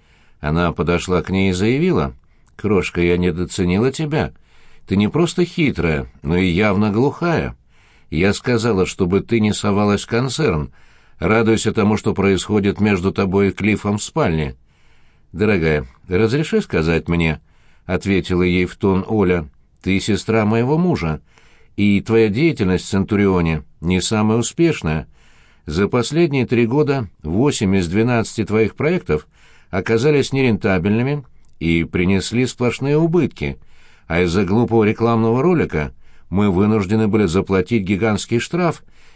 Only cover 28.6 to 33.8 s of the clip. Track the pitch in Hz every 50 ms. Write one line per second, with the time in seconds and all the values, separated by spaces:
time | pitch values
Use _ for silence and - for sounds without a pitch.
28.6 | 110 98 - - 127 151 180 180 - - 76 76 - _ _ _ - - - -
29.6 | - - - 95 90 - 113 113 120 151 151 143 123 - 131 135 135 127 110 90
30.6 | - 107 95 92 82 101 104 113 123 135 143 147 127 - - - - - - -
31.6 | 82 82 82 85 82 - - 87 90 87 98 95 87 - 107 120 127 120 - -
32.6 | 123 123 - - 131 139 147 151 165 170 160 180 147 - - - - 69 67 -
33.6 | - - - -